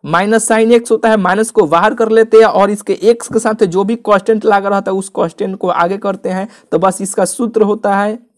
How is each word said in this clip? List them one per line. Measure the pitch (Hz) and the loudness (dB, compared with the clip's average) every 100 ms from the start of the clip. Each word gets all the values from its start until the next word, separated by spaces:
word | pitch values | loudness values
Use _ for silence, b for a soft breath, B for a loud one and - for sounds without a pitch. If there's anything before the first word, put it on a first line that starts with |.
माइनस | 143 170 202 220 - | -2 -2 0 0 0
sin | 226 226 | 0 4
x | 240 233 | 2 2
होता | 220 226 | 0 2
है, | 220 | 2
माइनस | 180 196 220 | 0 0 0
को | 214 165 | 0 2
बाहर | 170 214 | 2 2
कर | 220 226 | 0 2
लेते | 220 226 220 | 2 6 6
हैं | 220 | 6
और | 185 202 | 4 0
इसके | 208 - 190 208 | -2 -4 0 2
x | 233 - | 0 -2
के | 226 | -4
साथ | 226 220 196 | -2 -2 0
जो | 180 | 0
भी | 196 233 | -2 -4
कांस्टेंट | - 202 196 220 | 0 0 2 0
लगा | 214 202 196 | 2 0 0
रहता | 196 196 | -2 -2
है | 190 | -6
उस | 190 - | -6 -6
कांस्टेंट | 175 - 196 185 | -6 -4 -8 -4
को | 185 | -4
आगे | - 175 196 | -2 -2 -2
करते | 202 190 - | -6 -6 -6
हैं। | 185 208 B B | -6 -8 B B
तो | 160 | 0
बस | 185 180 | 0 -2
इसका | 196 - | -6 -4
सूत्र | 185 - 233 220 | -4 -4 -4 0
होता | 208 214 208 196 | 0 0 -2 -2
है | 208 226 _ | -2 -6 _